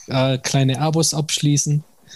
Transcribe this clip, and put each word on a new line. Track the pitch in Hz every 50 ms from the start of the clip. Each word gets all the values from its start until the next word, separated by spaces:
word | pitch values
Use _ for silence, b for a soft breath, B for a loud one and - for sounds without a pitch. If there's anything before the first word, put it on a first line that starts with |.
| -
äh, | - 135 131 131 131 131
kleine | 123 - - - 139 135 131 131 127
Abos | 151 160 151 165 156 - -
abschließen, | 151 151 - - - - 147 147 139 - 151 147 151 - - _ B B B B